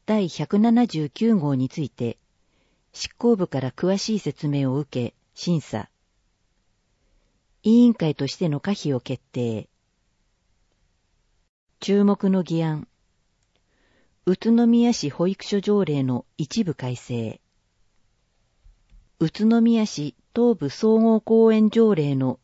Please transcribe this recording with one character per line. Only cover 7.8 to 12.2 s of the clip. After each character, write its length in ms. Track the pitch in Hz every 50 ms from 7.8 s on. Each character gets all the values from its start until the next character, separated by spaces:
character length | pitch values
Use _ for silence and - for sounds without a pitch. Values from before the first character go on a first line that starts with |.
| 240
員 80 | 240 220
会 200 | - 170 151 143
と 140 | - 139
し 80 | 135 -
て 140 | - 190 160
の 100 | 143 143
可 140 | - 196 202
否 200 | - - 151 135
を 60 | 123
決 240 | - - 131 - _ _
定。 380 | - 131 120 117 110 104 - _ _ _ _ _ _ _ _ _ _ _ _ _ _ _ _ _ _ _ _ _ _ _ _ _ _ _ _ _ _ _ _ _ _ _ _ _ _ _ _ _ _ -
注 240 | - - 196 202 202
目 260 | 202 202 -